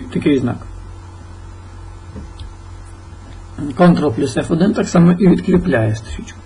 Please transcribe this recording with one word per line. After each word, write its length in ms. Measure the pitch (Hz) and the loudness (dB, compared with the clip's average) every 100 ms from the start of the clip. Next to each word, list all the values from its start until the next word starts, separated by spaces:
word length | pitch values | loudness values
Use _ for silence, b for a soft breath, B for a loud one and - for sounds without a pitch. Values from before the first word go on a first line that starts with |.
| - | -6
такий 260 | - 160 139 | -2 2 2
знак. 180 | 120 113 - - - - - - - - - - - - - - - - - - - - - - - - - - - - - - 147 123 | 0 -4 -10 -14 -16 -16 -16 -18 -18 -18 -16 -16 -18 -16 -16 -16 -16 -16 -14 -14 -14 -14 -16 -16 -16 -18 -18 -18 -16 -16 -14 -10 -4 4
Ctrl 380 | 175 170 147 | 6 6 2
плюс 220 | 117 135 160 | 0 -2 -2
F 160 | 135 | 0
один 220 | 170 202 | 2 2
так 140 | - - | 2 2
само 240 | 175 170 | 6 6
і 160 | 180 190 | 6 6
відкріпляє 680 | - 180 180 180 120 113 110 | 4 4 2 4 2 2 -2
стрічку. 420 | - - - - | -6 -10 -10 -16